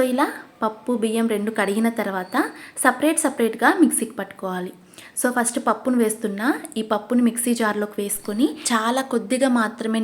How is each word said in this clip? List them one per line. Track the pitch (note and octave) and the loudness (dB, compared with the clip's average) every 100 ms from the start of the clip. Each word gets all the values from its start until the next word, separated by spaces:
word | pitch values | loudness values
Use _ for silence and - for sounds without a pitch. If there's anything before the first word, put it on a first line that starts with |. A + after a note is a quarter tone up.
| B3+ | 2
ఇలా | B3 D#4+ - - - | 2 0 -2 -14 -6
పప్పు | G#3+ A3 - A#3+ | -4 -4 -4 0
బియ్యం | A3 A3+ A3+ G#3 | 0 0 0 0
రెండు | G#3 A3 | -2 -2
కడిగిన | G3 G3+ A3+ A#3 | 0 2 0 0
తర్వాత | G3+ F#3+ F#3 B3+ G#4+ - - - | -2 -4 -2 -2 -2 -4 -14 -2
సపరేట్ | C4 B3 D4+ D#4+ C#4 | 0 2 2 2 0
సపరేట్గా | C4 A3+ A3 B3+ F#4+ | 0 -2 2 2 6
మిక్సీకి | C4+ - - - | 4 2 -4 -6
పట్టుకోవాలి. | G3 - F#3+ F#3 F3+ - - - - - | -10 -8 -6 -6 -6 -10 -20 -20 -14 -2
So, | B3 A#3+ | 0 0
ఫస్ట్ | A#3 C4 A#3+ | 0 0 -2
పప్పును | G#3+ C4 B3 | 0 0 2
వేస్తున్నా. | A3 G#3+ G#3 G3 A#3+ - - A3+ | 2 0 -4 -2 -2 -2 -4 -6
ఈ | A3 | -2
పప్పుని | G#3 G#3 A#3+ A#3 | -2 0 2 2
మిక్సీ | A#3 B3 A#3 | 2 0 0
జార్లోకి | A3 G#3 G#3 G#3 | 0 0 -4 -4
వేసుకొని | G3+ - - G#3 D4 D#4 - | -6 -6 -4 0 0 0 -2
చాలా | A3+ A3+ B3+ C4 | 0 0 0 0
కొద్దిగా | A#3+ - B3+ C4+ A#3+ | -2 0 0 2 2
మాత్రమే | G#3+ G#3+ A3 A3 | 0 -2 -2 -2